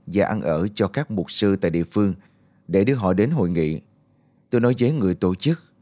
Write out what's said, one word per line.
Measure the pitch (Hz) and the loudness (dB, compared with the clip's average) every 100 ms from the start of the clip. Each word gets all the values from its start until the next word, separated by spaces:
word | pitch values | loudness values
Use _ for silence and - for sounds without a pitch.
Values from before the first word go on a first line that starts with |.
| - | -4
và | 95 95 | 0 0
ăn | 107 | 0
ở | - 80 101 | -2 -2 -2
cho | 104 98 | -2 -2
các | 135 151 | -2 -4
mục | 104 80 | -4 -4
sư | - 104 98 | 0 0 2
tại | 87 | 0
địa | 82 | -2
phương | 82 104 101 87 _ _ _ _ - | -2 0 0 -2 _ _ _ _ -2
để | 98 | 2
đưa | 110 131 | 2 2
họ | 95 | 0
đến | 92 120 | 2 2
hội | 160 87 | 0 0
nghị. | 82 78 78 - _ _ _ _ _ _ | 0 -2 -4 -10 _ _ _ _ _ _
Tôi | 120 | 2
nói | 120 123 | 2 2
với | 123 | 0
người | 156 95 87 | 2 0 0
tổ | 92 92 | -2 0
chức, | 151 165 _ _ | -2 -2 _ _